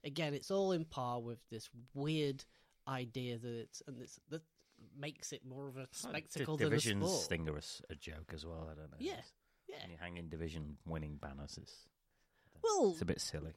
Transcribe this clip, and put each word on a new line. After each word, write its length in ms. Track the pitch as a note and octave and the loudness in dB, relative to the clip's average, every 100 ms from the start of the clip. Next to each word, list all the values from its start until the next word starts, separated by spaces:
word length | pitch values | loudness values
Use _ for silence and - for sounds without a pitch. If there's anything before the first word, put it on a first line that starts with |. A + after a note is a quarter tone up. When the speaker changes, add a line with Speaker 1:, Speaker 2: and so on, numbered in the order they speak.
Speaker 1:
again, 300 | D3+ C#3 D#3 | -4 0 2
it's 180 | C#3+ - | 2 2
all 220 | G3 G3 | 4 6
in 140 | F3+ D#3+ | 4 2
par 340 | - B2 A#2+ | -2 0 0
with 180 | A#2 A#2 - | -2 -6 -8
this 180 | A2 - B2+ B2+ | -10 -8 -14 -10
weird 480 | C#3 C#3+ D#3 C#3+ C3+ - _ _ _ - | -2 2 4 4 0 -8 _ _ _ -4
idea 480 | C3+ B2+ A#2+ B2 A#2+ | -2 -2 -2 -2 -2
that 160 | A#2+ A#2 | -2 -4
it's, 220 | A2+ - - | -6 -12 -10
and 140 | B2 | -10
it's, 180 | B2 - _ | -10 -14 _
that 100 | D#3+ D#3+ _ _ _ A2+ C#3 | -8 -8 _ _ _ -20 -8
makes 340 | D3 - - | -8 -6 -8
it 100 | D3 | -8
more 240 | C3 C3 C#3 | -8 -8 -6
of 80 | C3 | -8
a 60 | |
Speaker 2:
It's 220 | C3 - B2+ | -8 -8 -4
like 180 | D3+ D#3 | -4 -4
Speaker 1:
spectacle 260 | D#3 C#3 D#3 | -2 2 6
Speaker 2:
di-, 80 | |
Speaker 1:
than 80 | G2 | 8
a 40 | A#2 | 8
Speaker 2:
divisions 280 | A#2 G2+ | 6 6
Speaker 1:
sport. 240 | E3 E3+ - | 6 4 4
Speaker 2:
thing 200 | E2+ D#2+ | 2 2
are 40 | D2+ | 0
a 20 | |
s-, 240 | - - - | -4 -10 -10
a 40 | |
joke 380 | D2 - D#2+ E2 | -10 -8 -10 -8
as 140 | D#2 D#2+ | -8 -6
well. 200 | D#2+ D#2+ | -6 -8
I 20 | |
don't 160 | D2+ D#2 | -10 -12
know. 60 | - | -6
Speaker 1:
Yeah, 140 | D4 D#4+ | -6 -6
Speaker 2:
It's, 140 | - _ _ _ - | -10 _ _ _ -14
Speaker 1:
yeah. 80 | F#4+ | -12
Speaker 2:
when 80 | F#2 | -10
you're 80 | E2 | -8
hanging 280 | F2 F2 E2+ | -6 -6 -6
division 480 | D#2+ E2 D#2+ D2+ D2 - | -4 -4 -4 -6 -8 -4
winning 300 | D#2+ D2+ D2 | -2 -2 -6
banners, 380 | C#2+ C#2 C#2+ - | -8 -8 -8 -10
it's, 140 | - - - _ _ _ _ _ _ - | -14 -18 -20 _ _ _ _ _ _ -2
Speaker 1:
Well, 300 | A4+ G4+ A3+ | 4 8 6
Speaker 2:
it's 100 | E3 | 6
a 20 | |
bit 160 | E2+ - | 0 0
silly. 320 | - - D#2 | 0 -4 -6